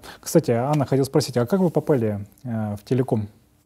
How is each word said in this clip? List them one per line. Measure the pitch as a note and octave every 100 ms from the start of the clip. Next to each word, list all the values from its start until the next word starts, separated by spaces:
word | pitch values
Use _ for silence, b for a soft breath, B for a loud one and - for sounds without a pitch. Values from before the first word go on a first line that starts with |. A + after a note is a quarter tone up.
| B B
Кстати, | - E3+ C#3
Анна, | A#2 C3 D3+ B2+
хотел | C3+ C3
спросить, | D#3 - -
а | A#2+
как | G3
вы | F#3
попали, | D#3 - C#3+ A2 G#2 G2+ _
э, | B2+ A2+ G#2+ G#2
в |
телеком? | - B2+ B2+ A2+ G#2 - _ _